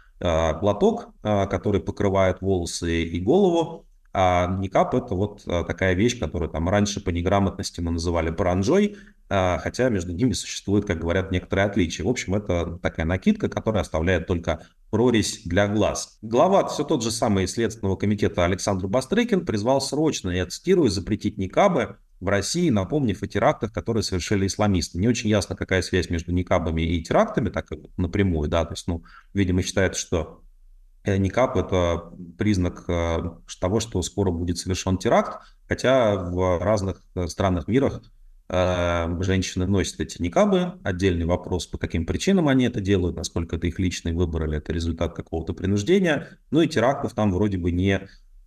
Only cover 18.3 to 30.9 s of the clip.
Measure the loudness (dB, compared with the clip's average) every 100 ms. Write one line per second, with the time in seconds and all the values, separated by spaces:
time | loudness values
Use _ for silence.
18.3 | 2 0 0 -2 -2 0 -2 0 0 2
19.3 | 0 0 -2 2 0 0 0 0 0 -2
20.3 | -2 -2 -4 0 4 4 0 -2 -2 -4
21.3 | -4 -2 2 4 2 -2 -6 _ -8 0
22.3 | 0 0 0 2 2 0 0 0 -2 -4
23.3 | 0 2 2 -4 -4 -2 -2 0 -2 0
24.3 | 0 0 2 2 2 0 0 0 2 2
25.3 | 0 0 -6 -2 -2 0 0 0 -2 -2
26.3 | -2 2 0 0 -2 0 -2 0 2 2
27.3 | 0 -2 -4 -8 -10 -10 -6 -2 0 2
28.3 | 0 0 0 -2 -4 -6 -6 -8 -20 -6
29.3 | 0 2 2 2 2 0 0 -4 -4 -4
30.3 | -10 -20 -20 -20 -20 -20